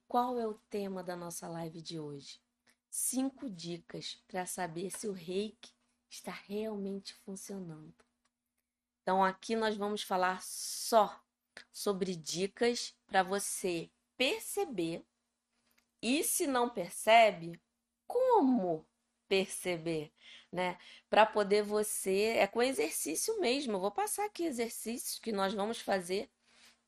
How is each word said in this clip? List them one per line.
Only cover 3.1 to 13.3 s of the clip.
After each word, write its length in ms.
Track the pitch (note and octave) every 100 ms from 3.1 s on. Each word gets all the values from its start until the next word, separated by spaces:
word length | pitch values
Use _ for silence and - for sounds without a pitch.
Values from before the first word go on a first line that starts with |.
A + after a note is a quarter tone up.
| B3 C4+ - C#4
dicas 720 | F3 E3+ E3+ - D#3+ - - _
pra 180 | F#3 F3+
saber 460 | - F3 E3 F#3+
se 160 | - A3
o 60 |
Reiki 580 | F#3+ E3 F#3 G#3+ - - _ _ _ _
está 220 | - -
realmente 800 | F3 - G#3 A3 G#3 G3 G3 -
funcionando. 840 | - - F#3+ - G3 F3 D#3 D#3+ - _ _ _ _ _ _ _ _ _ _
Então, 220 | - F#3+
aqui 320 | F#3 F#3 - A3+
nós 220 | A3 G#3+
vamos 260 | G3+ G#3
falar 380 | - F#3 F#3 F#3
só 760 | - - - - - - D4+ - _ _ _ - -
sobre 440 | - G#3+ F#3+ F#3+ F3
dicas 800 | D3+ D#3 G3 - A#3+ A#3+ - - _
pra 160 | F#3+
você 680 | F3+